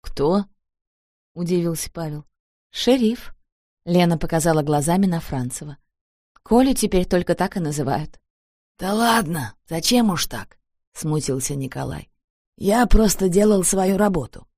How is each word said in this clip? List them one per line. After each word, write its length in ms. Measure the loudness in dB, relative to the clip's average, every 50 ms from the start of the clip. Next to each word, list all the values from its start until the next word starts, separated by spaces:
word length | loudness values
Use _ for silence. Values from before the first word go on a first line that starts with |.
"Кто?" 440 | -12 -10 -6 -2 0 0 0 0 -2 _ _ _ _ _ _ _ _ _ _ _ _ _ _ _ _ _ _
удивился 580 | -8 -4 -2 0 0 0 -2 -4 -6 -10 -10
Павел. 340 | _ -10 -10 -8 -10 -12 -14 _ _ _ _ _ _ _ _ _
"Шериф", 640 | -10 -2 2 2 2 4 2 0 0 -4 -10 -18 -20 _ _ _ _ _ _ _ _ _ _
Лена 340 | 0 2 4 4 4 2
показала 440 | 0 -2 -2 -2 0 2 2 2 2
глазами 440 | 0 0 0 0 2 2 2 2 2
на 140 | 0 0 -4
Францева. 580 | -6 -6 -6 -6 -6 -6 -8 -12 -14 -16 -18 _ _ _ _ _ _ _ _ _ _ _ _ _ _
"Колю 300 | 2 4 4 6 4 2
теперь 320 | 0 0 0 0 0 0
только 300 | 2 0 0 2 0 0
так 200 | 0 -2 -4 -2
и 40 | -4
называют". 600 | -4 -4 -4 -4 -2 -2 -2 -4 -6 -8 -14 _ _ _ _ _ _ _ _ _ _ _ _
"Да 160 | _ -6 -4 -2
ладно, 600 | 0 2 2 2 2 0 -2 -6 -6 -8 -10 -12 _ _ _
зачем 400 | -8 -4 0 2 2 4 4 2
уж 160 | 0 -2 -4
так?" 300 | -6 -8 -12 -14 -14 -20 _ _ _ _ _ _ _ _
смутился 640 | -8 -4 -2 -2 -2 -2 -2 -4 -4 -4 -6 -6
Николай. 540 | -6 -8 -8 -10 -10 -10 -10 -10 -12 -14 _ _ _ _ _ _ _ _ _ _
"Я 280 | _ -2 0 2 2 6
просто 440 | 6 6 6 6 4 2 2 0 2
делал 340 | 4 4 4 4 4 2 2
свою 340 | 0 0 0 0 0 2
работу". 500 | 2 2 0 0 -2 -4 -6 -14 -20 -20 _ _